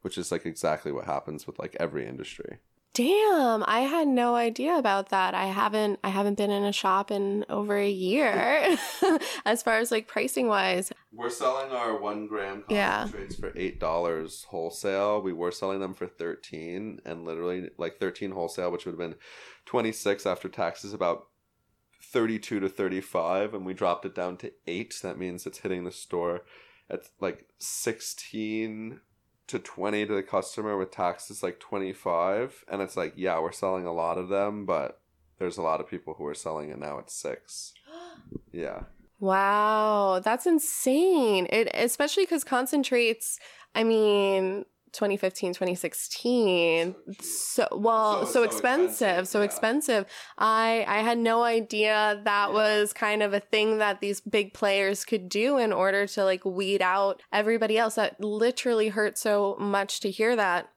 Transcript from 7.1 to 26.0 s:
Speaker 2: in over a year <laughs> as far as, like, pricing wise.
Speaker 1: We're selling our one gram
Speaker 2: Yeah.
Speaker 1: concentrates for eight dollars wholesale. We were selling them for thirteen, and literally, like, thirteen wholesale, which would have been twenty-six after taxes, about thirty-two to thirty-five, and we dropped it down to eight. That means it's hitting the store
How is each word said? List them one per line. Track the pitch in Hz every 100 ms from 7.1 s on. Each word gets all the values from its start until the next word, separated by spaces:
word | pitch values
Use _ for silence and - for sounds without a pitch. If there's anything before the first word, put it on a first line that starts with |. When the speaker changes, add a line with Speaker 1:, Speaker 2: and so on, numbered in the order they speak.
Speaker 2:
in | 202 196 202 208
over | 208 208 202
a | 202
year | 196 185 240 269 202 233 294 330 320 - - 392
<laughs> | 320 - -
as | - 240
far | - 220
as, | 233
like, | 220 220
pricing | - 247 - 247
wise. | 202 190 180 190 - _
Speaker 1:
We're | 110 120
selling | 123 127 131 135
our | 127 117 107
one | 104 104 107
gram | 104 98 101 101
Speaker 2:
Yeah. | 208 196 104
Speaker 1:
concentrates | 208 208 196 -
for | -
eight | - 92 -
dollars | 82 82 87 82 80 - -
wholesale. | 92 82 - 101 98 104 107
We | 95
were | 82 87
selling | 87 95 98
them | 95
for | 95 90
thirteen, | _ 85 - - 80 82 90 107 -
and | - 85
literally, | 82 82 87 92 90 -
like, | 85 -
thirteen | 98 - 101
wholesale, | 92 85 - 90
which | 87
would | 92
have | 85 85
been | - - - - -
twenty-six | - 127 113 110 101 98 101
after | 90 92
taxes, | - 85 - 101
about | 101 90 82 - _ _ _ _ _ _ _
thirty-two | - 127 113 110 - 104
to | 95
thirty-five, | - 95 92 - 90 82 95 104
and | 107
we | 92
dropped | 90 92 87 95
it |
down | 92 90 92
to | - _ -
eight. | 87 117 -
That | 95 80
means | 92 87 -
it's | -
hitting | 101 90
the | 87
store | -